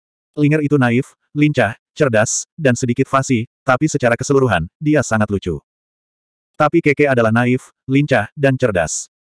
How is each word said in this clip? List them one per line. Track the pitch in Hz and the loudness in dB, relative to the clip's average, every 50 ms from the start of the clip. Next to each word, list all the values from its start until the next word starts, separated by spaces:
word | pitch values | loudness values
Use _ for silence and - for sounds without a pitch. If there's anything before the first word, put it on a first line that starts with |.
| _ _ _ _ _ _ _ - | _ _ _ _ _ _ _ -2
Linger | 151 143 151 160 151 | 0 0 2 0 0
itu | 143 147 143 | 0 0 0
naif, | 127 120 117 123 143 - - _ _ _ - | 2 2 0 0 -2 -4 -10 _ _ _ -4
lincah, | 147 147 151 147 - 117 101 104 - _ _ _ | -2 0 0 2 0 0 -2 -2 -8 _ _ _
cerdas, | - 156 135 117 107 110 - - - - - _ | -2 -2 0 2 0 0 0 -2 -6 -8 -10 _
dan | - 160 131 120 - | -4 -2 0 0 0
sedikit | - 117 120 - 131 - | -2 -4 -2 -2 -2 -2
fasih, | - 135 135 - 131 113 117 - _ _ | -2 -2 0 0 -2 -2 -2 -6 _ _
tapi | _ - 127 127 156 156 - | _ -2 0 0 0 -2 -2
secara | 147 - 120 117 | -2 0 0 0
keseluruhan, | 113 127 - 143 139 131 123 101 85 80 85 - _ | 0 0 0 2 2 2 2 0 -2 -4 -6 -10 _
dia | 156 147 151 147 120 | -2 0 0 0 0
sangat | - 113 110 107 101 | 0 0 -2 0 0
lucu. | 104 95 - 92 82 73 - _ _ _ _ _ _ _ _ _ _ _ _ _ _ _ _ _ _ | -2 -4 -4 -4 -8 -8 -10 _ _ _ _ _ _ _ _ _ _ _ _ _ _ _ _ _ _
Tapi | - 151 147 - 170 | -2 0 0 0 2
Keke | 160 151 139 - 147 143 | 2 2 2 2 2 2
adalah | 135 123 117 110 110 | 2 2 2 2 2
naif, | 117 123 123 123 127 - - _ _ _ | 2 2 0 0 -2 -4 -10 _ _ _
lincah, | - 131 139 147 147 135 117 104 - _ | -2 0 0 2 2 0 0 0 -2 _
dan | - 139 135 131 | -2 0 0 2
cerdas. | 127 - 120 101 90 82 78 - - - - _ _ _ | 2 0 0 0 0 -2 -2 -4 -8 -10 -14 _ _ _